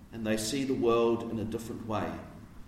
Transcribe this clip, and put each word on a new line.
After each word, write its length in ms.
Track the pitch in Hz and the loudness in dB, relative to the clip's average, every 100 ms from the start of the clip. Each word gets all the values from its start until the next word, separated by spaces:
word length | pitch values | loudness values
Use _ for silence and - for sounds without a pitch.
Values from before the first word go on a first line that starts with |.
| - | -14
and 140 | 113 107 | -6 0
they 100 | 110 | 0
see 300 | - 143 135 | 0 0 0
the 80 | |
world 580 | 117 117 117 117 113 117 | 2 4 6 6 4 0
in 80 | 113 | -4
a 60 | 98 | -4
different 420 | 113 117 120 110 | -4 -6 -8 -4
way. 240 | 104 85 85 - - - - | -2 -2 -6 -10 -16 -18 -16